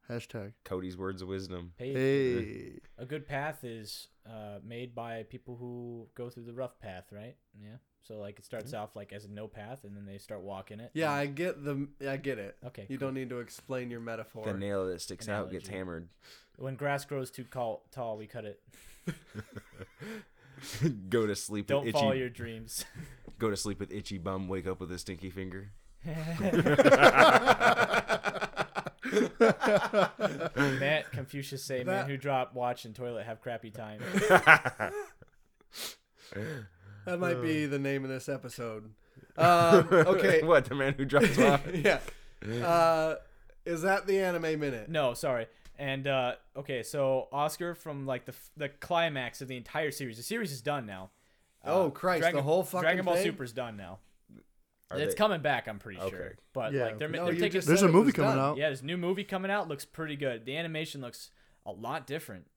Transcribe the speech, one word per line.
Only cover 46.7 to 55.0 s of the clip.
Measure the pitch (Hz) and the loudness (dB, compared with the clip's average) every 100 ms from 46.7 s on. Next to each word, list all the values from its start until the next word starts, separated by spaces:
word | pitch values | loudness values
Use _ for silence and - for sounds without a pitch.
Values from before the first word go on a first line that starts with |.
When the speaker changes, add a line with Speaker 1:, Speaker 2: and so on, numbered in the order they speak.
| 127 | -6
Speaker 3:
so | 110 147 135 131 - | -2 0 2 2 0
Oscar | 143 151 - 175 | -2 -2 -2 -6
from, | 165 160 143 | -6 -10 -8
like, | 135 127 | -4 -6
the | - | -6
f-, | - - - | -16 -20 -8
the | 143 | -8
climax | - - 170 165 143 120 - | -8 0 2 2 0 -6 -8
of | 131 | -10
the | 127 | -10
entire | 110 151 156 | -6 -2 -2
series. | - 131 113 | -4 -8 -8
The | |
series | 120 226 196 | -6 -4 -4
is | 135 | -4
done | 131 147 | -4 -4
now. | 110 92 95 _ _ _ _ _ | -4 -10 -12 _ _ _ _ _
Speaker 4:
Oh, | - 175 165 | 0 2 2
Speaker 3:
Uh, | |
Speaker 4:
Christ, | - 180 170 | 0 0 2
Speaker 3:
Dragon, | 165 156 | 2 2
Speaker 4:
the | |
whole | 139 175 | 2 2
fucking | 180 185 | 2 2
Speaker 3:
Dragon | 160 185 | 2 2
Ball | 185 | 2
Speaker 4:
thing? | 175 | 2
Speaker 3:
Super's | 185 - 123 | 2 -2 -8
done | 113 120 | -6 -8
now. | 104 90 95 _ _ _ - _ _ _ _ _ | -8 -12 -14 _ _ _ -20 _ _ _ _ _
Speaker 2:
Are | |
Speaker 3:
It's | - | -2